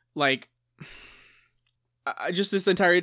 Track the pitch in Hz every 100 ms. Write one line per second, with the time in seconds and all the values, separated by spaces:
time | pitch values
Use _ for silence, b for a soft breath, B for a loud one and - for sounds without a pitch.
0 | b 156 139 131 - _ _ - B B
1 | B B B B B B _ _ _ _
2 | - - 143 180 202 196 190 185 185 180